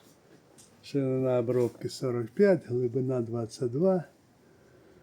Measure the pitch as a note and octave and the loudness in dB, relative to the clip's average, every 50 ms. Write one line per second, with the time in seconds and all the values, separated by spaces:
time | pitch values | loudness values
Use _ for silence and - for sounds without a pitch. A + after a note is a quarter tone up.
0 | - - - _ _ _ - - _ _ - - - - - - - - - C#3+ | -20 -20 -20 _ _ _ -20 -20 _ _ -20 -20 -20 -20 -20 -20 -16 -4 -2 -2
1 | C3+ C3 C3 C3 C3 B2+ B2 B2 A#2 A#2 B2 B2 A#2+ A2+ - - - A#2+ - - | 0 0 0 0 0 2 2 2 2 2 2 2 2 0 -2 -6 -10 -10 -8 -6
2 | C#3 B2+ A#2+ A#2+ A#2 A2 - - G#3 G3+ F#3 - - B2 A#2+ B2 B2+ A#2+ A2+ C3+ | -4 -4 -2 -2 -4 -4 2 4 6 6 6 4 0 -2 -2 -2 -2 0 0 -2
3 | C3 C3 C3 B2 A#2 A2 A2+ A#2 A2+ A2 - - C3+ A#2 A#2+ C#3+ F3+ F#3+ F#3 F3+ | -2 0 -2 -2 -2 -4 -4 -6 -6 -6 -6 -6 -6 -4 0 2 2 2 2 2
4 | D3+ - - _ _ _ _ _ _ _ _ - - - - - - - - - | -2 -6 -14 _ _ _ _ _ _ _ _ -20 -20 -20 -20 -20 -20 -20 -20 -20